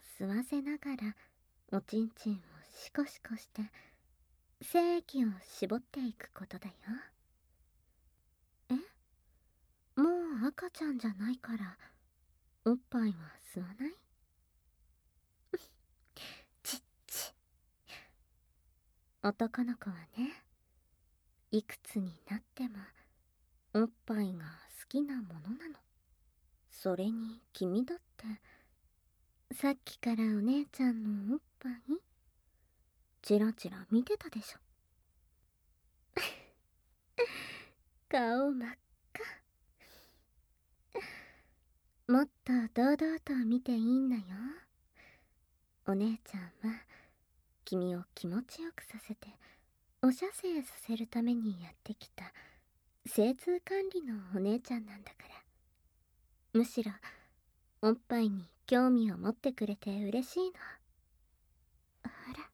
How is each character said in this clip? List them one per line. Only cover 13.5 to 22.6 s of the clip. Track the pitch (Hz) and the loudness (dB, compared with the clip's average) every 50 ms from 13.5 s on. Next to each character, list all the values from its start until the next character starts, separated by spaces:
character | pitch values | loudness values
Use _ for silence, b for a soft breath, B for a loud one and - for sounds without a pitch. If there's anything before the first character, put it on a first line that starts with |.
| - | -8
吸 | 180 | -8
わ | 180 180 202 226 | -8 -8 -8 -8
な | 269 | -8
い？ | 311 381 - _ _ _ _ _ _ _ _ _ _ _ _ _ _ _ _ _ _ _ _ _ _ _ _ _ _ _ _ _ _ - | -8 -8 -10 _ _ _ _ _ _ _ _ _ _ _ _ _ _ _ _ _ _ _ _ _ _ _ _ _ _ _ _ _ _ -10
<laughs> | - - - _ _ _ _ _ _ _ _ _ B B B B B B B _ _ | -10 -10 -14 _ _ _ _ _ _ _ _ _ B B B B B B B _ _
ち | - - 269 | -8 -8 -8
っ | 254 - _ _ _ _ | -8 -10 _ _ _ _
ち。 | - - - - - - _ _ _ _ _ _ _ _ _ B B B B B B B _ _ _ _ _ _ _ _ _ _ _ _ _ _ _ _ _ _ _ _ _ - | -10 -8 -8 -8 -10 -12 _ _ _ _ _ _ _ _ _ B B B B B B B _ _ _ _ _ _ _ _ _ _ _ _ _ _ _ _ _ _ _ _ _ 0
男 | 302 302 - 233 226 - 247 247 | 2 2 2 0 0 2 0 -2
の | 240 240 | -2 -2
子 | - - 202 | -4 -6 -8
は | 180 165 165 - - | -8 -8 -12 -10 -4
ね、 | 220 254 294 - - - _ _ _ _ _ _ _ _ _ _ _ _ _ _ _ _ _ _ _ _ _ | -4 -2 -2 -4 -8 -16 _ _ _ _ _ _ _ _ _ _ _ _ _ _ _ _ _ _ _ _ _
い | - 214 - | 0 0 0
く | - - - | -2 -6 -16
つ | - - - 214 | -14 -6 -4 -2
に | 190 180 165 - _ - | -2 -2 -6 -10 _ -8
な | 202 | -8
っ | 220 - _ _ | -8 -8 _ _
て | - | -6